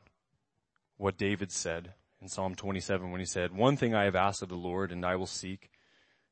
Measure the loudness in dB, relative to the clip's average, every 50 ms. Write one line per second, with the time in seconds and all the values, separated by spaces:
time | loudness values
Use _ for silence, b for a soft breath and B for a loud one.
0 | _ _ _ _ _ _ _ _ _ _ _ _ _ _ _ _ _ _ _ -2
1 | 0 0 0 2 0 0 0 0 -2 -4 -6 -4 -4 -4 -4 -4 -6 -10 -16 _
2 | _ _ _ -18 -16 -10 -6 -2 -2 -2 -4 -4 -4 -4 -2 -2 0 0 0 0
3 | 0 -2 -6 -6 -6 -4 -2 0 -2 0 2 4 6 6 6 6 4 4 4 4
4 | 4 4 4 4 4 4 2 -2 -6 -6 -6 -4 -4 -2 0 0 -2 -2 -2 -2
5 | 0 0 0 0 -2 -4 -6 -8 -8 -8 -10 -10 -12 -18 _ _ _ _ _ _
6 | _ _ _ _ _ _